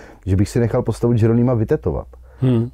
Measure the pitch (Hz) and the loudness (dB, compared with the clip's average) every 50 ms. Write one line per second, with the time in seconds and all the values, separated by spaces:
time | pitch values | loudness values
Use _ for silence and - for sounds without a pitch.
0 | - - - - - 95 98 92 101 - - 123 117 110 127 123 - 120 110 - | -20 -20 -20 -10 -4 -2 0 0 0 0 0 0 0 0 0 -2 -2 -2 -4 -2
1 | 120 120 117 104 117 113 117 120 120 127 127 107 107 - 151 151 - 87 71 62 | 0 0 2 2 2 2 4 2 2 2 0 0 0 0 -2 -2 -2 -4 -6 -6
2 | - - - - - - - - 131 131 123 113 117 123 | -8 -12 -16 -20 -20 -20 -8 -2 0 0 0 0 -2 -4